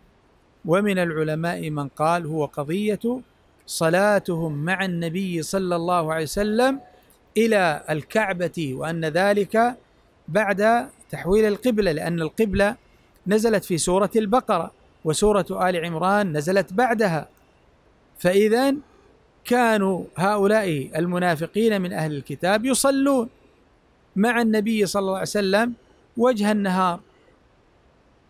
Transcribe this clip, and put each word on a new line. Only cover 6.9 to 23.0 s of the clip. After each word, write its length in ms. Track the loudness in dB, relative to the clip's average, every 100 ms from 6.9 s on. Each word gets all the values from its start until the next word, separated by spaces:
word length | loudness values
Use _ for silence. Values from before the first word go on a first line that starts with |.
| -20 _ _ _ 0
إلى 480 | 2 4 2 0 -4
الكعبة، 840 | -6 -4 -2 -2 -2 -4 -4 -6
وأن 300 | -4 -6 -4
ذلك 720 | -2 0 2 2 0 0 0 -2 _ _ _ _ -6
بعد 600 | -2 0 2 2 2 0 -10 _
تحويل 340 | -8 0 2
القبلة، 480 | 2 2 0 2 2
لأن 280 | 0 -2 -2
القبلة 540 | -4 -2 0 2 0 -2 _ _ _ _ -2
نزلت 380 | 2 2 0
في 140 | 0 -2
سورة 320 | 0 2 2 0
البقرة، 560 | 0 0 0 -2 -2 -10 _ _
وسورة 420 | -4 0 2 2 0 -2 0
آل 160 | 0
عمران 520 | -4 -2 0 2 0 -2
نزلت 360 | 0 0 0
بعدها. 560 | 0 0 2 0 -2 -6 _ _ _ _ _ _ _ _ -4
فإذن 600 | 2 4 4 4 2 0 -6 _ _ _ _ _
كانوا 600 | -2 2 4 2 2 -2 -6 -4
هؤلاء 720 | 0 2 4 2 2 -2 -4 -4
المنافقين 840 | -2 0 0 0 -2 0 2 2
من 100 | -2
أهل 240 | -4 -4 -6
الكتاب 480 | -8 -4 0 0
يصلون 640 | 0 0 2 2